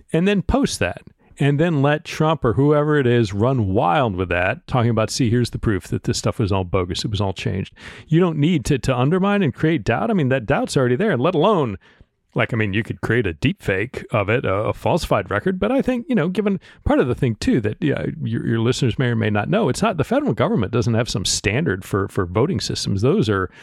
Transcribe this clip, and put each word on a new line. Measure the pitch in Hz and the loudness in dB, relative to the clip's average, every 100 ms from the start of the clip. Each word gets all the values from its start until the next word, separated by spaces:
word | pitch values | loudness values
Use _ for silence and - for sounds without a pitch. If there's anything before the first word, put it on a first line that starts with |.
| _ | _
and | 165 185 | 0 2
then | 202 | 2
post | - 269 247 - | 2 2 0 0
that. | 87 - - - _ - | -4 -4 -16 -20 _ 0
And | 143 143 | 2 2
then | 170 151 | 2 2
let | 143 151 | 2 0
Trump | - - 156 160 | -2 0 0 2
or | 123 | 0
whoever | 104 143 147 151 151 | 2 4 4 2 2
it | 123 | 4
is | 120 107 | 2 2
run | 98 120 135 98 | 0 0 2 0
wild | 98 165 160 120 | 2 2 2 0
with | 90 90 | -2 -2
that, | 87 92 139 - | 0 0 -2 -2
talking | 131 117 | 0 2
about, | 110 110 | 2 0
"See, | - 123 | 0 0
here's | 123 117 | 2 0
the | 113 | -2
proof | 120 92 - | -2 -2 -4
that | 110 | -4
this | - - | -4 -2
stuff | 113 - | -2 -2
was | 98 | 0
all | 98 | 0
bogus. | 90 95 90 90 | 0 -2 -2 -4
It | 120 | -4
was | 104 | -2
all | 101 | -2
changed." | - - 95 98 - - - - | -4 -4 -4 -6 -12 -20 -20 0
You | 156 | 2
don't | 185 156 | 2 2
need | 147 165 | 2 2
to, | 110 135 | 0 0
to | - | 0
undermine | 123 135 185 196 202 | 0 2 2 2 2
and | 160 | 0
create | - 160 160 | 0 0 0
doubt. | 101 113 226 | 0 -2 0
I | |
mean, | 202 131 | 0 2
that | 131 | 0
doubt's | 107 156 254 151 | 0 -2 0 0
already | 123 | 2
there, | 123 214 131 | 2 0 0
let | 156 | 0
alone, | 170 185 190 127 92 _ _ _ _ _ | 2 4 2 0 -6 _ _ _ _ _
like, | - 110 | -2 0
I | 117 | 0
mean, | 107 | 0
you | 98 | 0
could | - 98 | -2 -4
create | - 117 | 0 0
a | 98 | 0
deep | 82 131 202 | -2 -2 0
fake | - 95 113 - - | -2 -2 -4 -8 -4
of | 113 98 | -2 0
it, | 123 | 0
a, | 110 | 0
a | 98 107 | -2 -2
falsified | - 107 160 - 120 90 | -2 -2 -2 0 -2 -2
record. | 101 185 185 | -4 -2 -2
But | 202 | 0
I | 269 | 0
think, | 240 247 269 | 0 -2 -2
you | |
know, | 226 160 | -2 0
given | 185 208 190 - - | -2 -2 -4 -8 -6
part | - 285 | 0 2
of | 139 | 2
the | |
thing, | 113 131 | 0 -2
too, | 110 262 180 | 0 0 0
that, | 107 - | 0 -2
yeah, | 143 127 - - | -2 -2 -4 -6
your, | 123 113 | -4 -4
your | - 113 | -2 0
listeners | 113 127 127 - | 0 2 0 0
may | 123 | 0
or | |
may | 113 107 | 0 0
not | 104 120 | 0 0
know, | 196 165 | 0 0
it's | - | 0
not, | 220 175 | 0 0
the | |
federal | - 262 285 | 0 0 0
government | 117 147 214 101 | 0 0 0 0
doesn't | 117 117 | 0 0
have | 113 123 | 0 -2
some | 113 | -4
standard | 90 - 101 110 165 95 | -4 -2 0 0 0 -4
for, | - 104 101 | -2 -2 -2
for | - 87 | -4 -2
voting | 95 156 139 | 0 0 -2
systems. | - - - 98 | -4 -4 -4 0
Those | 120 208 110 | 2 2 2
are | 98 90 - | 0 -2 -8